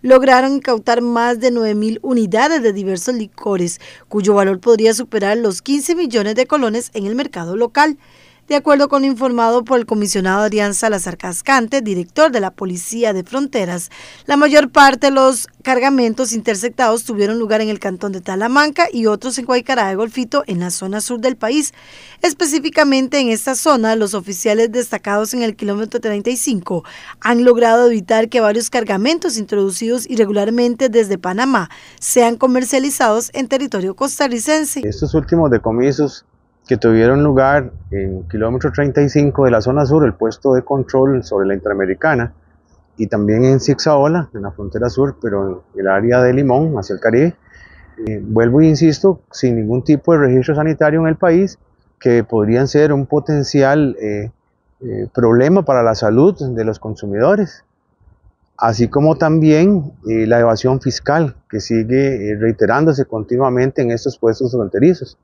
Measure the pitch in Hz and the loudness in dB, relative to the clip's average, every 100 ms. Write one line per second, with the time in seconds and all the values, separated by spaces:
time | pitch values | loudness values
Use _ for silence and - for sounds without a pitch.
0 | 254 262 262 254 269 277 269 233 - 233 | 6 6 6 4 2 -2 -2 -4 0 0
1 | 240 233 233 240 254 240 220 208 220 220 | 0 0 0 0 0 0 -2 -2 -2 -4
2 | - 254 208 214 277 320 233 196 190 185 | -2 0 0 0 0 2 0 -2 -4 -6
3 | 185 247 208 - - 196 175 - - - | -4 -6 -8 -10 -6 -4 -4 -6 -18 -20
4 | _ 208 196 202 196 190 233 220 220 220 | _ -2 2 2 2 0 2 4 4 2
5 | 247 220 202 220 226 185 - 285 269 349 | -4 -4 -2 -2 -2 -4 -4 -4 -2 -2
6 | 330 226 202 220 254 302 240 220 240 - | -2 -2 -2 -2 0 0 0 -4 -6 -8
7 | 196 233 294 180 170 190 233 285 302 285 | -6 -6 -6 -8 -8 -4 -2 2 2 0
8 | _ _ _ _ _ 294 285 285 285 285 | _ _ _ _ _ -2 2 2 2 2
9 | 269 240 262 240 226 240 240 262 226 214 | 0 0 -2 0 2 0 0 -2 0 -2
10 | 208 202 185 190 214 208 202 196 226 202 | -2 -2 0 0 0 0 -2 -2 -2 -2
11 | 180 175 185 175 - 269 226 277 214 185 | -6 -10 -10 -10 0 0 0 -4 -2 -4
12 | 175 - 311 240 196 - 190 180 - 226 | -4 0 2 2 -4 -6 -8 -8 -8 -2
13 | 226 190 180 254 277 247 180 175 - - | -2 -2 -6 -6 -4 -4 -4 -6 -10 -16
14 | - - - 285 294 302 285 - 277 262 | -20 -20 -2 2 4 4 4 6 6 6
15 | 277 269 262 262 - _ - 254 269 269 | 0 4 2 2 -8 _ -2 0 2 2
16 | 233 226 247 233 220 202 233 - 240 226 | 0 0 -4 -4 -4 -4 -4 -2 0 0
17 | 226 214 202 233 220 214 214 208 202 185 | -4 -2 -2 -2 -2 -2 -2 -6 -6 -8
18 | 202 190 175 190 226 269 302 294 339 233 | -8 -8 -8 -6 -2 0 0 0 -2 0
19 | 220 208 262 247 240 247 240 262 196 190 | -2 -2 -6 -10 -2 -4 -2 -2 -2 -4
20 | 226 262 240 285 - 180 180 180 190 208 | -6 -6 -4 -4 -4 -6 -6 -8 -8 -8
21 | 208 240 226 254 220 285 285 _ - - | -8 -4 -4 -4 -4 -2 -4 _ -20 -20
22 | - - 349 294 330 302 294 - 285 269 | -20 -4 -4 -2 -4 -2 -2 0 2 2
23 | 262 285 247 220 - 254 311 269 220 220 | 0 0 0 -2 -4 -4 0 2 2 0
24 | 208 214 185 190 220 214 226 233 233 202 | -2 -4 -8 -6 -2 0 0 -2 -6 -8
25 | - 202 220 247 233 208 208 202 214 240 | -4 -4 -2 -4 -4 -4 -6 -6 -6 -6
26 | 226 208 208 254 - 214 - 180 - - | -4 -4 -4 -4 -2 -4 -4 -8 -8 -20
27 | - - 220 240 247 233 233 226 247 226 | -20 -8 0 2 4 4 4 4 4 0
28 | 180 226 226 247 214 214 226 254 214 196 | 0 0 2 2 2 0 -2 -4 -2 -2
29 | 226 330 339 226 208 208 196 185 226 247 | 0 -2 -4 -6 -4 -2 -2 -2 -4 -4
30 | 233 240 208 208 202 233 247 233 262 226 | -4 -2 0 0 0 0 0 0 0 2
31 | 208 196 180 190 262 247 170 - - - | 0 -2 -4 -2 0 0 -2 -12 -20 -12
32 | - - 233 233 262 247 254 277 277 277 | -2 2 2 2 0 0 0 -2 -2 -2
33 | 240 214 233 - 254 269 277 208 185 190 | 0 0 -2 -8 -4 -2 -2 -4 -6 -4
34 | 277 - 285 240 220 311 311 - - - | -6 -2 -2 -2 -2 -2 -2 -6 -6 -4
35 | 147 160 147 170 156 117 113 113 131 139 | -2 -2 0 0 2 2 0 0 0 0
36 | 143 - _ _ _ _ - 120 117 113 | -2 -4 _ _ _ _ -4 0 4 4
37 | 113 135 147 135 135 143 127 - - 98 | 4 4 2 4 4 2 -2 -12 -10 -6
38 | 95 92 85 107 110 127 139 - 143 135 | -6 -8 -8 -4 -2 -2 -4 -2 -2 0
39 | 143 147 143 139 131 117 113 139 135 156 | 0 2 0 2 2 2 2 0 2 4
40 | 139 - 113 - 139 127 127 139 123 135 | 2 0 -4 -2 0 0 0 -4 -2 0
41 | 135 135 - 101 98 98 104 101 95 95 | 2 0 -2 -2 0 -2 -4 -4 -2 -2
42 | 160 139 117 - _ _ _ _ _ - | 0 0 -2 -10 _ _ _ _ _ -8
43 | 107 107 104 110 127 135 - 135 - 147 | -4 -2 0 4 4 4 2 0 2 2
44 | 143 175 151 107 98 80 101 107 120 127 | 2 0 -4 -10 -12 -10 -10 -4 -4 0
45 | 139 127 117 101 98 90 _ 95 95 95 | -2 -2 -4 -4 -4 -8 _ -6 0 0
46 | 113 123 127 127 139 127 160 131 95 98 | 2 2 2 2 2 0 0 -4 -6 -2
47 | 113 117 160 - _ - - - - - | 0 2 2 -2 _ -20 -20 -20 -20 -12
48 | 110 107 104 110 117 131 160 151 165 143 | -8 -8 -2 2 4 4 4 4 2 2
49 | 196 180 _ - 131 117 107 123 123 147 | 0 0 _ -4 -2 0 -2 -2 0 0
50 | - 165 139 127 127 147 156 156 151 156 | 2 2 4 2 2 0 0 0 0 2
51 | 160 156 180 165 190 - _ _ _ _ | 0 0 2 2 0 -4 _ _ _ _
52 | 135 120 110 113 104 117 139 147 151 143 | 2 2 2 -2 2 2 2 2 2 0
53 | 135 147 143 151 135 143 135 147 143 - | 0 -2 -2 -4 0 2 2 2 0 -2
54 | 107 104 104 - _ _ _ _ 123 107 | -6 -6 -8 -14 _ _ _ _ -10 -8
55 | 104 - 120 117 139 190 160 131 117 110 | -6 2 4 6 6 4 4 2 2 2
56 | 110 113 165 180 135 117 110 107 110 101 | 2 4 4 2 -6 -4 -4 -4 -8 -10
57 | 104 98 131 202 185 - _ _ _ _ | -6 0 2 2 -2 -6 _ _ _ _
58 | _ _ _ _ _ - 113 107 117 143 | _ _ _ _ _ -2 -2 0 0 2
59 | 151 151 160 160 156 151 185 202 143 - | 2 2 2 2 4 4 4 2 -2 -10
60 | 107 113 110 117 117 113 127 131 - - | -4 -2 2 4 4 2 0 0 -2 -6
61 | - 151 151 - _ 110 - 113 110 131 | -2 0 0 -4 _ -10 -4 -2 0 0
62 | 139 127 104 104 113 107 101 120 160 139 | 0 -2 -6 -2 -2 0 0 2 2 0
63 | 131 110 104 123 135 123 131 131 123 117 | -2 -4 -4 0 0 2 0 0 -2 -2
64 | 131 - 113 113 127 123 101 98 147 175 | -4 -2 -2 0 -2 -2 -2 2 2 2
65 | 131 _ | -6 _